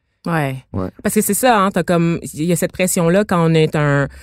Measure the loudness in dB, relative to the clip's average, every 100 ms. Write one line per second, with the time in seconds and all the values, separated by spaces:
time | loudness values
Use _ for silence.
0 | _ _ -4 -2 -4 -6 -10 -8 -8 -6
1 | -4 -2 0 0 2 4 2 0 0 0
2 | 0 -2 -6 -6 -2 -2 -2 -2 -2 0
3 | 2 2 2 2 2 2 2 2 0 2
4 | 0 -6